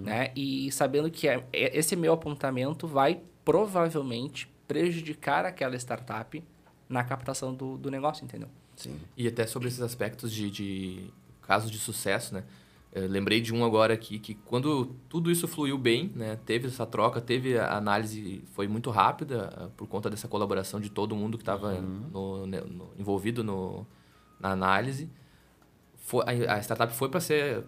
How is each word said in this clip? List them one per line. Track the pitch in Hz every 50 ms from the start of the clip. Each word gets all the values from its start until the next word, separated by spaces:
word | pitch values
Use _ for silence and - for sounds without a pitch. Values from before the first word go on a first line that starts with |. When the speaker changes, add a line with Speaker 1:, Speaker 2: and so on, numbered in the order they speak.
| 98
Speaker 1:
né? | 104 107 113 131 131 123
E | 147 139 139 135 135 135 135
sabendo | 131 - 151 131 135 143 151 165
que | 160 - - 147
é, | 123 123 - - -
é, | 76 127 131 - 147
esse | 156 - 202
meu | 180 165 160 165
apontamento | 160 - 151 147 139 - 135 131 123 131 139 151 - - 165
vai | 147 139 135 151 180 - - - - _ -
provavelmente | 160 151 180 214 208 185 180 170 165 160 151 135 131 117 117 127 147 - - - - - _ _ -
prejudicar | 143 151 170 175 170 170 156 156 151 - - - - 156 180
aquela | 185 180 - 143 131 127
startup | 123 123 - 117 110 - - 107 110 120 - - 151 - - - - - - _ _ _ -
na | 131 123 123
captação | 127 139 127 - - 131 - 135 131 131
do, | 131 135 131 135 135
do | 135 139
negócio, | 135 135 139 151 156 - 135
entendeu? | 123 117 113 110 110 - - - _ -
Speaker 2:
Sim. | - - 62 67 76 80 - -
Speaker 3:
E | - 117 117
até | 117 117 113
sobre | 110 - 131 120 123
esses | 123 123
aspectos | 120 113 - - 101 107 - - - 113
de, | 107 107 104 101
de | 101 - 101 98 98 95 95 92 92 92 95 95 - - - - - -
casos | - - 95 104 110 113
de | 107 110
sucesso, | - - 107 - - 98 98 113 - - 107
né? | 92 - - - - - - - - - -
Eu | - 95 95 95
lembrei | 98 98 101 101 104 117
de | 117 113 113
um | 117 120
agora | 117 107 107 110 110 113
aqui, | 110 110 - 104 107
que | 107 - 107
quando | - - - 120 123 139 151 151 135 120 120 123 - - -
tudo | - 170 165 170
isso | 175 170 170 165
fluiu | - 156 147 135 139 135
bem, | 123 117 113 127 165 202 -
né? | 123 113 110 107 110 -
Teve | - 110 120 139 127
essa | 120 - 113 -
troca, | - - 104 117 - 117
teve | 120 - 123 131 123 131 123 113
a | 104 - - 104
análise, | 104 104 101 104 110 107 110 107 104 90 95 - - - -
foi | - 101 101
muito | 107 113 117 135
rápida, | 110 104 95 120 123 - 156 143 131 113 98 85 -
ah, | - 90 107 - -
por | 104 -
conta | - 101 104 104
dessa | 104 101 - -
colaboração | 107 104 104 101 98 95 95 - - 104
de | 104 101
todo | 101 - 104 110 110
mundo | 104 101 110 113 113
que | -
tava | 95 98 101 101 104 95
Speaker 2:
Uhum. | 92 95 95 92 101 117 156
Speaker 3:
no, | 131 95 98 98 95 98 95 95
ne-, | 95 87
no, | - - 90 90 90 87 - 90
envolvido | 98 101 101 95 92 113 120 123 110
no, | 107 98 95 92 92 95 95 104 - - - - _ - - _ _ - -
na | - 95
análise. | 95 95 95 95 95 101 113 135 131 135 156 165 - - - - - - _ _ _ _ _ _ _ _ _ _ _ -
Foi, | - - - 123 110
a, | 120 123 120 117 - 104
a | 104
startup | 104 - 117 110 117 120 -
foi | - 139 131
pra | 135 180
ser, | 170 - 151 147 143 143 120 104 -